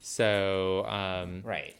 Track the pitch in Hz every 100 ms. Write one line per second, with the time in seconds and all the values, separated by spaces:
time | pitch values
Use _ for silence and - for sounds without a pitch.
0 | - - 110 101 98 95 95 95 107 101
1 | 95 92 90 90 113 87 71 -